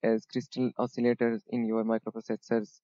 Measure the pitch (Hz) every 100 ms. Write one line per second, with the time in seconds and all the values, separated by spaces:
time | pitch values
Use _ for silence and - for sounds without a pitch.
0 | 113 110 - 127 - - 127 - 120 -
1 | 120 120 117 113 - 120 113 113 113 113
2 | - 113 - 110 - 113 104 -